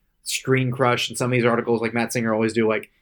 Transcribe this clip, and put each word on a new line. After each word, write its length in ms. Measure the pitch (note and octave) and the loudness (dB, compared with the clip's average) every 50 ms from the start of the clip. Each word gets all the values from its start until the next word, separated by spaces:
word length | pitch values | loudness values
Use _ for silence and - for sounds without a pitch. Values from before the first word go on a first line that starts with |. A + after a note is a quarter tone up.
| _ _ _ _ - | _ _ _ _ -8
Screen 480 | - - - - C3 C3 C3 C3 B2+ | -6 -6 -4 0 2 2 2 2 0
Crush 380 | B2+ C3+ C3 B2 B2 A#2+ - - | 0 2 2 2 2 0 -2 -6
and 80 | A2+ | -4
some 160 | - B2+ B2 B2+ | -2 -2 2 2
of 20 | |
these 80 | B2 A2+ | 2 2
articles, 360 | A#2 A#2 A2+ A#2 A#2+ A#2 G#2+ | 0 -2 -2 0 0 0 0
like 120 | A#2 A2 A2+ | 0 -2 -2
Matt 200 | A#2+ A#2 A2+ - | -2 -2 -2 -2
Singer 200 | B2 A2+ A2+ A2 | -2 0 0 0
always 200 | G#2+ A2+ A2 G2+ | 0 0 0 2
do, 120 | A#2 A2 | 2 2
like, 240 | A2 G#2+ G#2+ - _ _ _ | 2 0 -2 -4 _ _ _